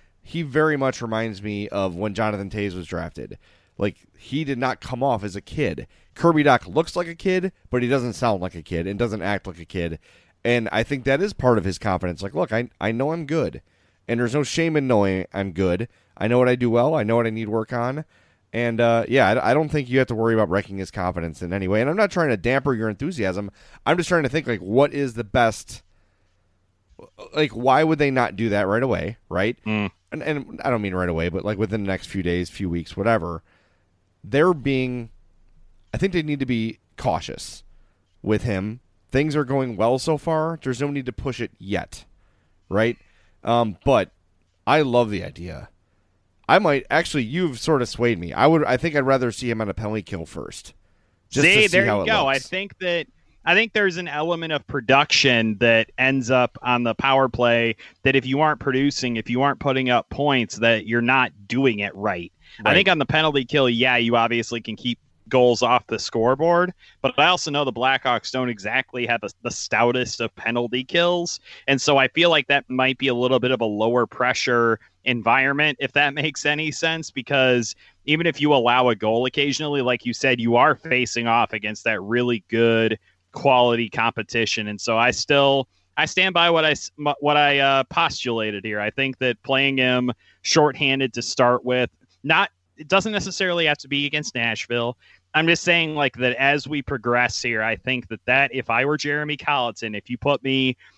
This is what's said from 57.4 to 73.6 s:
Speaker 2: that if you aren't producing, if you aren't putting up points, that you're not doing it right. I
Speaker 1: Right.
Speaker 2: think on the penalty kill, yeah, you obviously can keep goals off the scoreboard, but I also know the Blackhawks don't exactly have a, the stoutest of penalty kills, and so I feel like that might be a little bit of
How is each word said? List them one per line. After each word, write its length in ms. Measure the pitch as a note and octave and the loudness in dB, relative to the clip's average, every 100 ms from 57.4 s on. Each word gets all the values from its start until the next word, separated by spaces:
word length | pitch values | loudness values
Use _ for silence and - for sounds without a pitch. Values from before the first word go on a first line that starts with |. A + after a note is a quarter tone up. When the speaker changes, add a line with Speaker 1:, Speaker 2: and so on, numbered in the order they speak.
| A#2+ A#2 A#2 G#2+ - _ | 2 4 2 -4 -12 _
Speaker 2:
that 120 | C3+ C3+ | 2 2
if 100 | B2+ | 0
you 160 | C3+ | 0
aren't 180 | D#3 D3 | 0 0
producing, 560 | C#3 C3 C#3+ - B2+ A2+ | -2 0 0 -2 -4 -4
if 140 | A2 | -2
you 120 | B2 | 0
aren't 180 | C#3+ C3+ | 0 0
putting 300 | C#3+ C3 B2+ | -2 0 2
up 200 | B2 - | 0 0
points, 480 | - C#3+ C3 A2 - | -2 0 2 0 0
that 280 | A#2 A2+ G#2+ | 2 2 0
you're 140 | A#2 | 0
not 300 | A#2 C3 B2 - G2 | 2 2 2 -4 -6
doing 320 | A#2+ C3+ G#2 | 0 2 2
it 160 | G2+ F#2+ | -6 -4
right. 360 | G#2 F2+ E2+ _ _ - | -4 -4 -8 _ _ -4
I 100 | A2+ | 2
Speaker 1:
Right. 40 | D#3+ | 4
Speaker 2:
think 140 | F#3+ | 4
on 80 | E3 | 2
the 60 | C#3 | 0
penalty 400 | D#3 D#3 C#3+ A#2+ | 2 2 0 0
kill, 240 | D3+ C3 | 2 2
yeah, 260 | A#2 B2+ B2 | 2 2 2
you 180 | A#2 A#2 | 2 2
obviously 420 | A2+ A#2 A2+ A#2 | 2 0 -2 -6
can 140 | A2+ G#2+ | -8 -8
keep 240 | B2 A#2 _ _ - | -8 -8 _ _ 0
goals 320 | C3 B2 A2+ | 4 4 4
off 260 | A#2+ A#2+ - | 4 2 0
the 100 | A2+ | -6
scoreboard, 760 | - A#2 A#2 C3+ E3 E3+ F3+ - - _ | -4 0 2 2 2 2 0 -4 -20 _
but 160 | B2+ - | -2 2
I 100 | D#3+ | 2
also 220 | F3+ - | 2 -2
know 140 | C#3+ | -2
the 80 | C#3+ | -2
Blackhawks 580 | A#2 B2+ C3+ C3 A#2 - | 0 0 0 0 -2 -2
don't 180 | C3 B2 | -4 -4
exactly 560 | G#2+ G2+ B2+ - B2+ A#2 | -4 -4 -4 -4 -6 -2
have 180 | A#2 | -2
a, 60 | G#2 - | -4 -8
the 80 | A#2+ | -10
stoutest 680 | - - G#2+ A#2+ B2+ A#2+ - | -8 -2 2 2 2 -2 -6
of 160 | A2+ - | -8 -6
penalty 480 | A#2 A#2+ A#2+ B2+ | -4 -2 -2 -4
kills, 560 | B2+ E3+ F3 F3 F3 - - - - | -2 0 2 0 -4 -8 -16 -10 -2
and 120 | C3+ | 0
so 160 | - C#3 | 4 4
I 120 | C3 | 4
feel 200 | D#3 E3+ | 4 4
like 180 | D#3 C3+ | 4 2
that 220 | C#3+ - | -2 -2
might 280 | B2+ C3 C3 | 0 0 0
be 100 | C3+ | -2
a 60 | |
little 260 | A#2+ B2+ B2+ | 0 2 2
bit 120 | B2+ | 2
of 100 | B2 | 0